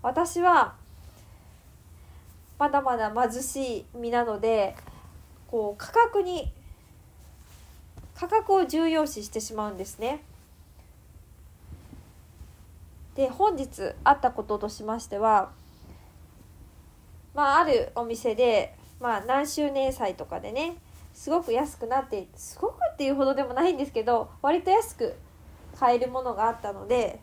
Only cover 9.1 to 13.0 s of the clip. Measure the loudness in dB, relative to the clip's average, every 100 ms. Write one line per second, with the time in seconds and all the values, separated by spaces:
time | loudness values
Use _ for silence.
9.1 | -4 -8 -8 -6 -6 -6 -6 -12 -6 -6
10.1 | -6 -10 -20 -20 -20 -20 -20 -20 -20 -20
11.1 | -20 -20 -20 -20 -20 -20 -20 -20 -20 -20
12.1 | -20 -20 -20 -20 -20 -20 -20 -20 -20